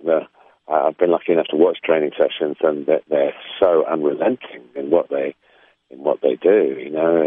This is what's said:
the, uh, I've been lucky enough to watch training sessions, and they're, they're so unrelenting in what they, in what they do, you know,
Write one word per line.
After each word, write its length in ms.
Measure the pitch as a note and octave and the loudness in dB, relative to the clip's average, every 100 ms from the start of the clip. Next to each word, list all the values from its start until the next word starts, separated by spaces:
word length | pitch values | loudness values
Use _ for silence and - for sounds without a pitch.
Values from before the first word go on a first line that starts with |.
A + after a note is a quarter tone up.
| E2 | -2
the, 160 | D#2+ - _ _ _ - | -2 -2 _ _ _ -4
uh, 60 | |
I've 260 | D#2 D2 D#2 | 0 0 0
been 140 | F2 | 0
lucky 220 | E2 - | 0 0
enough 140 | E2 D#2 | -2 0
to 100 | D2+ | 2
watch 220 | F2+ E2+ | 2 2
training 280 | - D#2+ D2 - | -2 0 0 0
sessions, 380 | D#2 - D2+ C#2+ | -2 -2 -6 -2
and 240 | D#2+ D2 C#2 | -2 -2 -2
they're, 160 | D#2 - | -2 0
they're 240 | D2 C#2 - - - | -2 -2 -4 -16 0
so 260 | F#2+ E2 - | 2 2 2
unrelenting 760 | D#2+ D2 D2 D#2+ E2 - - B1 | 0 -2 0 -2 -2 -10 -20 -16
in 160 | C#2 C#2 | -12 0
what 200 | E2+ - | 0 0
they, 260 | C#2 C#2 - _ _ _ _ _ | -4 -6 -8 _ _ _ _ _
in 100 | C2 | -6
what 220 | C#2+ C#2 | -4 -2
they 160 | C#2 B1+ | -2 0
do, 400 | E2+ G#2 D2 C2+ | 2 4 2 -2
you 120 | C#2+ | -8
know, 300 | D#2 E2 E2 | -2 0 2